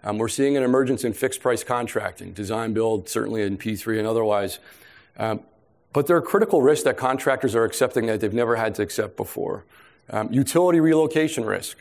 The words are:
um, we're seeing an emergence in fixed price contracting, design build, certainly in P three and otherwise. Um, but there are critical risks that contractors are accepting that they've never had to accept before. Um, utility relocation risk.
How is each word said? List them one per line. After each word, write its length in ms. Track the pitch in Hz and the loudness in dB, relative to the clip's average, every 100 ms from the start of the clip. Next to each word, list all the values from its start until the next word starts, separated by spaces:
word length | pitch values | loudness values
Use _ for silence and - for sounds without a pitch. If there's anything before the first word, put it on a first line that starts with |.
um, 140 | 104 107 | -4 -2
we're 120 | 113 | -2
seeing 280 | - 139 143 | 0 2 2
an 60 | |
emergence 400 | 127 127 131 127 | 4 2 2 0
in 100 | 120 | -2
fixed 280 | 104 131 - | -2 -2 0
price 220 | 127 117 | 0 0
contracting, 680 | - 120 117 110 101 - 95 | -2 -4 -2 -4 -6 -8 -16
design 420 | 95 101 110 113 | -10 -6 -4 -2
build, 360 | 110 113 110 - | 0 0 -2 -4
certainly 340 | 113 107 113 | -4 -2 -2
in 140 | 101 98 | -2 -2
P 180 | 110 101 | -4 -4
three 240 | 113 110 | -2 -2
and 80 | 107 | 0
otherwise. 520 | 113 107 104 98 - - - - - _ - | 0 2 2 0 -8 -16 -20 -20 -20 _ -6
Um, 240 | 110 107 - _ _ _ _ | -4 -4 -8 _ _ _ _
but 160 | 143 139 | -2 2
there 80 | 170 | 2
are 60 | |
critical 400 | - 202 220 170 | 4 2 4 4
risks 240 | 131 151 139 | 6 4 2
that 120 | 123 | 0
contractors 560 | 131 131 - 131 135 | -2 0 0 0 0
are 120 | 113 110 | 2 0
accepting 400 | - 123 123 113 | 2 0 0 0
that 160 | 107 | -2
they've 120 | 107 | -2
never 220 | 110 117 117 | 0 0 0
had 200 | 110 104 | 0 -2
to 60 | |
accept 360 | 101 - 104 - | -4 -2 -4 -4
before. 480 | 107 - - 95 - - - _ - | -8 -6 -6 -6 -10 -20 -20 _ -8
Um, 220 | 107 107 | -6 0
utility 480 | 127 135 165 180 170 | 0 2 2 4 4
relocation 640 | 160 160 156 156 156 147 | 4 4 2 2 0 -2
risk. 340 | 110 98 - - | -4 -4 -6 -16